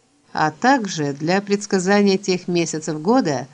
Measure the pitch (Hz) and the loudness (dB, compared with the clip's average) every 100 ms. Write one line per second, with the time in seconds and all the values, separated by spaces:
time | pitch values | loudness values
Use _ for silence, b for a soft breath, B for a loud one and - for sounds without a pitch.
0 | _ _ _ - 156 156 240 277 202 160 | _ _ _ -2 -2 0 2 2 0 -4
1 | 143 139 156 190 202 202 202 190 180 208 | -4 -4 0 -2 0 -4 0 -2 2 4
2 | 202 190 202 180 - 175 160 156 156 151 | 4 2 0 -4 0 -2 0 -4 -6 -4
3 | 160 254 196 131 - | 0 2 2 -4 -6